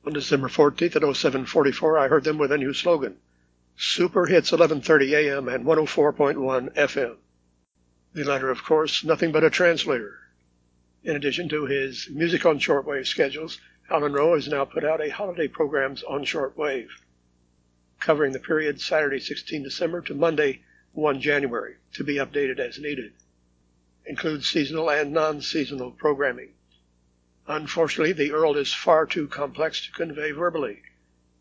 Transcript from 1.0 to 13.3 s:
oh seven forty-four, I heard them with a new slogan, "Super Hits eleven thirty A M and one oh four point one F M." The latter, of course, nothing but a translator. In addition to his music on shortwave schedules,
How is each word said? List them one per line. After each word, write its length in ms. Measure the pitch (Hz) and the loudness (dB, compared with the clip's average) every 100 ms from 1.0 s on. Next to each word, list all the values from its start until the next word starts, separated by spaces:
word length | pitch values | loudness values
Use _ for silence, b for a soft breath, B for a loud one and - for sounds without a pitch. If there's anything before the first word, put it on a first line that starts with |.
| 151 | 2
oh 80 | |
seven 320 | 131 147 131 123 | 2 0 0 0
forty-four, 520 | 165 139 120 156 156 | 2 2 2 2 4
I 120 | 135 | 4
heard 160 | 151 147 | 4 2
them 120 | 151 | 0
with 140 | 139 | 2
a 60 | 147 | 0
new 160 | 135 | 0
slogan, 420 | 135 175 165 120 90 _ _ _ _ _ - | 0 2 2 0 -8 _ _ _ _ _ -8
"Super 480 | - - 175 196 160 | -4 0 2 2 4
Hits 260 | 175 - | 4 6
eleven 300 | 165 160 151 | 6 6 4
thirty 340 | - 151 135 147 | 4 6 6 2
A 220 | 147 139 | 2 -2
M 100 | 123 | -4
and 160 | 123 | -2
one 160 | 127 160 | 2 2
oh 60 | 151 | 2
four 260 | - 147 | 2 2
point 260 | 139 143 143 | 4 2 2
one 320 | 131 131 127 160 | 0 -2 -2 0
F 220 | 139 143 | 0 2
M." 180 | 120 110 _ _ _ _ _ _ _ _ _ | -4 -6 _ _ _ _ _ _ _ _ _
The 120 | 156 143 | -6 -2
latter, 240 | 139 135 | -2 -2
of 100 | 120 | -4
course, 420 | - 156 156 - 156 | 2 2 2 0 0
nothing 260 | 156 165 | 0 2
but 140 | 156 156 | 4 4
a 40 | |
translator. 720 | - 175 160 185 127 104 - _ _ _ _ _ _ _ _ | 4 4 2 0 -2 -4 -14 _ _ _ _ _ _ _ _
In 120 | 165 147 | -6 -4
addition 320 | 143 127 131 | -2 -2 -4
to 160 | 151 135 | -4 -2
his 440 | 139 135 120 - | -2 -4 -6 -10
music 340 | 143 165 160 170 | -2 0 2 2
on 140 | 147 | 2
shortwave 480 | - 143 151 139 127 | 2 0 0 -4 -4
schedules, 500 | - 139 | 0 -2